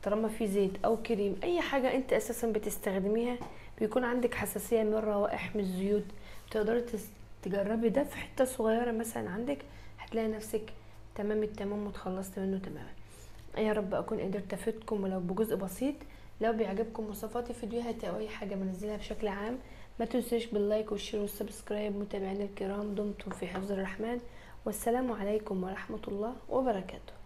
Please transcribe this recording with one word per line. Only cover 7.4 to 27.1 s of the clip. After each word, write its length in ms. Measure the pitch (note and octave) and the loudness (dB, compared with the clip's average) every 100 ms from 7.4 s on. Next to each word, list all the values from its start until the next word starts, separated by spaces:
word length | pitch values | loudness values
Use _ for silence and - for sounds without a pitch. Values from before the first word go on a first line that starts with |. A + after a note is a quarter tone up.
تجربي 480 | G3 G3 G3 A3+ A3+ | -2 2 2 4 4
ده 140 | A#3+ | 4
في 140 | C#4+ - | 2 -2
حته 280 | - - B3+ | -8 2 2
صغيره 460 | - A3 A3+ A#3+ | 4 4 4 4
مثلًا 380 | A3+ A3+ A#3 G#3+ | 0 0 -2 -2
عندك، 280 | F#3 B3 C#4 - - - - | -2 -2 -2 -4 -12 -14 -12
هتلاقي 280 | - A3+ A3+ | -4 0 0
نفسك 460 | G#3+ G#3+ A3 G#3 - - - - - | -2 -2 -2 -2 -10 -12 -16 -12 -4
تمام 280 | G#3 G#3+ | 0 2
التمام 440 | G#3+ G#3+ G3+ G#3 G3+ | 2 0 -2 -2 -2
وتخلصت 520 | F#3+ F#3+ F#3 F#3+ - | -4 -4 -4 -4 -2
منه 180 | F#3+ F#3+ | 0 0
تمامًا. 340 | F#3+ D3 - - - - - - - - G#3+ | -2 -8 -10 -10 -12 -16 -16 -14 -8 0 2
يا 60 | |
رب 200 | G#3+ G3 | 4 2
اكون 260 | - - A3 | 0 0 0
قدرت 340 | G3 G3 F#3 | 0 -2 -4
افيدكم 500 | F#3+ - A3 - G#3+ | -2 -2 -2 -2 0
ولو 160 | F#3+ F#3+ | 0 0
بجزء 360 | F3+ F#3+ A3 F#3+ | 0 2 2 2
بسيط. 400 | F#3+ - C4 C#4+ - - - - | -2 0 0 -2 -8 -14 -16 0
لو 120 | A3 | 2
بيعجبكم 560 | A3 G#3 G3 A3+ - G#3+ | 4 2 0 -2 -2 -6
وصفاتي، 440 | G#3 G#3+ A#3+ A#3+ | -6 -4 -4 -4
فيديوهاتي 560 | A#3 A3 A#3 A#3+ A3+ - | -4 -4 -2 -2 -4 -2
او 80 | G#3+ | -2
اي 100 | G#3+ | -4
حاجه 280 | - G3 G3 | -4 -4 -2
بنزلها 420 | F#3+ F3+ G#3 G#3 | -2 -2 -4 -4
بشكل 300 | - G#3 G#3+ | -4 -2 0
عام، 300 | F#3+ G#3+ B3+ - - - - | 0 -2 -4 -8 -14 -14 -4
ما 60 | A#3 | 0
تنسوش 400 | B3+ A#3+ A#3 A3+ | 2 2 0 0
باللايك 460 | G#3 G3+ G#3+ G#3+ | 2 4 2 2
والشير 300 | G3+ - G#3+ | -2 -2 0
والسبسكرايب. 800 | G3+ - G3+ - - G#3 G#3+ G3+ | -2 -2 -6 -6 -4 -2 0 -2
متابعينا 440 | G3+ G3+ F#3+ G3 | -2 -2 -2 -2
الكرام، 520 | G3+ G3 G3 G3+ G#3 G3+ | -2 -2 -2 -2 -2 0
دمتم 360 | G#3 G3+ - | -2 -2 -6
في 160 | F#3 F3+ | -4 -4
حفظ 240 | F#3 G3 | -4 -2
الرحمن، 480 | G3 F#3+ - A3 A#3+ A#3+ - - - - | 0 -2 -2 -2 -2 -6 -12 -14 -8 -6
والسلام 460 | G#3 - A#3+ B3+ | 0 2 2 2
عليكم 520 | G#3+ G3+ G#3+ G#3 F#3+ | 0 2 2 2 -2
ورحمه 380 | F3+ F#3+ - G#3+ - | 0 -4 -6 -6 -4
الله 260 | G3+ G#3+ B3+ - | -2 -2 -4 0
وبركاته. 680 | B3+ C4 G3+ F3+ - - | 4 4 2 0 -10 -12